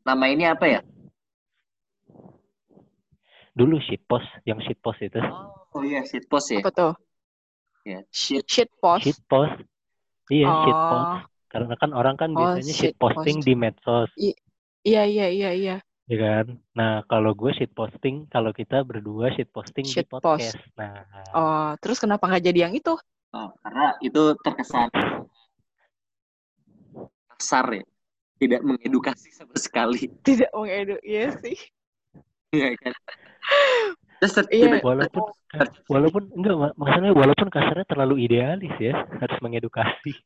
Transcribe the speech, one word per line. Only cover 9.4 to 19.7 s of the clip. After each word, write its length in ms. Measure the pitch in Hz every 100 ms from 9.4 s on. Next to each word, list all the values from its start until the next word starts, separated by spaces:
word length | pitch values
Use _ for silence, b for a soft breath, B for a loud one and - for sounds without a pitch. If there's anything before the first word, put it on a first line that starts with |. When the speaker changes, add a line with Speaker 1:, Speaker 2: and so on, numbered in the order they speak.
| 151 - - _ _ _ _ _ _
Speaker 2:
Iya, 200 | 143 139
Speaker 3:
Oh. 160 | 156
Speaker 2:
shitpost. 460 | 156 156 165 170 170 180 - _ _
Karena 240 | 113 117
kan 160 | 120 151
orang 240 | 131 127
kan 140 | 139 160
Speaker 3:
Oh, 220 | 156 175
Speaker 2:
biasanya 200 | 147 139
shitposting 680 | 151 156 - 117 151 156 151
Speaker 3:
shitpost. 60 | 131
Speaker 2:
di 60 |
medsos. 540 | 123 113 - - 120 113
Speaker 3:
I-, 220 | - 202 - _ _ _ _
iya, 200 | 208 220
iya, 240 | 208 208 190
iya, 220 | 190 196
iya. 260 | 180 196 185 _ _
Speaker 2:
Iya 120 | - 110
kan? 260 | 107 107 113 120 _
Nah, 200 | 117 113 110
kalau 280 | - 113 110
gue 160 | 101 120
shitposting, 760 | 139 123 - 110 - 135 139 151
kalau 200 | 123 110
kita 320 | 107 110 135
berdua 480 | 131 110 104 107 123
shitposting 520 | 123 120 110 -